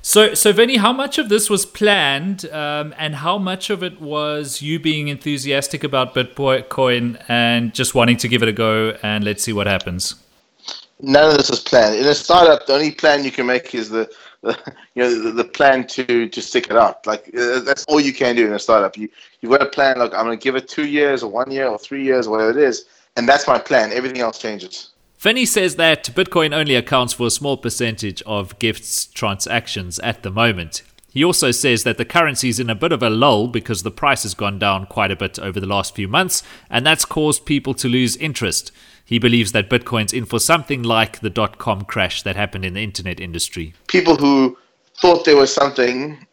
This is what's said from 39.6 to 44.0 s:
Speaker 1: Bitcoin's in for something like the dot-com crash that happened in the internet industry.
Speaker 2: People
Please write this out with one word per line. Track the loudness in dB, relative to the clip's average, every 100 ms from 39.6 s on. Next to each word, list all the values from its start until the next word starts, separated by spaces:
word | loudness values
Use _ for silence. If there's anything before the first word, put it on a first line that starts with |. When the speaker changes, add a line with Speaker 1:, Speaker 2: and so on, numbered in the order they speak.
| 0
Speaker 1:
Bitcoin's | -2 -2 -4 -4
in | -6
for | -4 -2
something | 2 0 0 -4
like | 0 0 0 -4
the | -6
dot-com | -2 -4 -4 -4 -4
crash | -4 -2 -2 -4
that | -6 -4
happened | -6 -6
in | -8 -6
the |
internet | -8 -8 -8 -8
industry. | -10 -8 -8 -8 -12 _ -2
Speaker 2:
People | 0